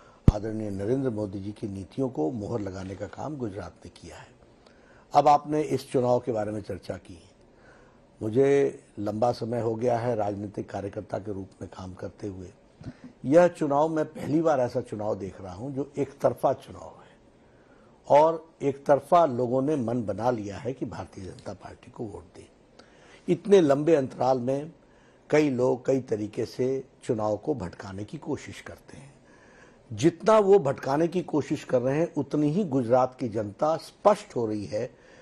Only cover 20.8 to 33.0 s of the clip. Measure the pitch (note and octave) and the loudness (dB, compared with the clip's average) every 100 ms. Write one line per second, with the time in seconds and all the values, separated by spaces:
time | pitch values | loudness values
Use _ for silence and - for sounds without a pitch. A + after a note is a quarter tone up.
20.8 | C#3 F#2 F#2 - F#2 D2 - G2 - F#2+ | -8 -8 -12 -12 -16 -14 -14 -14 -16 -20
21.8 | - - A#2 G2+ E2+ - - _ _ - | -20 -12 -12 -12 -18 -20 -20 _ _ -20
22.8 | - - - - - E3+ - G3 D#3 C#3 | -20 -20 -20 -16 -2 -2 6 6 8 4
23.8 | D3+ D#3+ C3 - B2 C3 A#2+ C3+ D3+ - | 4 4 2 0 2 2 0 -4 -4 -16
24.8 | _ _ _ _ _ D3 D3+ A#2+ B2+ C3 | _ _ _ _ _ 4 4 2 2 2
25.8 | B2 C3+ B2 G#2+ G#2+ G#2+ A2 - B2+ C3 | 0 0 0 -4 -4 -6 -8 -2 -2 -2
26.8 | - _ - A#2 G#2+ G#2 - C#3+ F2+ - | -8 _ -4 -2 0 -2 -2 -4 -6 -10
27.8 | G2+ F#2+ G#2 D3+ - C#3 - G2+ - E2 | -12 -12 -12 -12 -10 -10 -10 -16 -16 -20
28.8 | - - C#3 - _ - - - - - | -20 -20 -20 -20 _ -20 -20 -20 -20 -20
29.8 | _ G#2 D3+ E3+ G3 A3 G3 G3 C#3 C3 | _ 2 2 2 4 6 8 6 6 -2
30.8 | - C#3+ E3+ F3+ D#3+ D#3 C3 D3 - B2+ | -2 0 2 0 -2 -2 -2 -6 0 0
31.8 | B2 C#3+ E3 - C3+ D3+ D3 D#3 G3 C3+ | 2 0 -2 -2 -2 0 0 0 0 0
32.8 | A2+ B2+ | 4 4